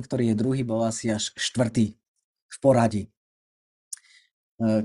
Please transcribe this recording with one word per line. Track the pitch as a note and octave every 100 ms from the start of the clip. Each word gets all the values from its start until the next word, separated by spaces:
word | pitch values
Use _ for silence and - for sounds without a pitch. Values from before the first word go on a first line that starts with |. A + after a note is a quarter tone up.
| B2+
ktorý | C3 A#2+
je | G#2+
druhý, | A2+ C3+
bol | A#2+ A2 A2+
asi | A2+ A#2
až | G#2+ -
štvrtý | - - - A#2+ A#2+ G#2 - _ _ _ _ _
v | -
poradí. | C#3 B2 A#2 G#2+ G2
E, | _ _ _ _ _ _ _ _ - _ _ _ _ _ _ A2+ A2